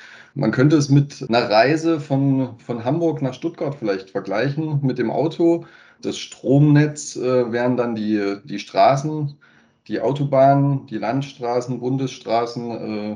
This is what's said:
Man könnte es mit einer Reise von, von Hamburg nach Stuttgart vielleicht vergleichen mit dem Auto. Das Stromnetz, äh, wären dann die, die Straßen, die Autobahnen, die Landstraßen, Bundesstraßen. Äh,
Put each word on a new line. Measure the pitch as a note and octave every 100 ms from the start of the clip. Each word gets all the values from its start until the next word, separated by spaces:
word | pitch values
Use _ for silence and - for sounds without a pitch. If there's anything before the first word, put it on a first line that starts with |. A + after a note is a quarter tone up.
| - - - -
Man | A2
könnte | C3 D3 D#3+
es | C#3
mit | C#3+ C#3+ - B2+
einer | A#2 -
Reise | G#2+ B2+ D#3+ E3 D#3+
von, | C#3+ C3+ C#3 C3+ B2+ A2+
von | - A#2
Hamburg | A#2+ E3 E3 C#3+
nach | C3+
Stuttgart | - E3+ - D#3
vielleicht | - G#2+ F#2+ -
vergleichen | G2 F#2+ G2+ C#3 C#3+ D#3 C#3+
mit | C3+ B2
dem | A2
Auto. | A2+ D#3+ E3 E3+ E3+ - - _ _
Das | G#2 G2
Stromnetz, | - - A#2 C#3 D3 D3 D3+ D3 - -
äh, | B2 B2+ A2+
wären | A#2+ B2 B2
dann | A#2+ A2
die, | G#2 G#2+ G2 G2+
die | - G2+
Straßen, | - G2 A2 C#3 D#3 D#3 D3 - _ _ _ _ -
die | G#2+
Autobahnen, | A#2 C#3+ C#3+ C3+ C3+ C#3 C#3+ C3+ -
die | G#2+
Landstraßen, | G#2+ C3+ C3+ - A#2+ B2 B2 A#2+
Bundesstraßen. | B2 C3 C3 - - A#2 A#2+ B2 A#2+
Äh, | A2+ G#2+ G#2+ G#2+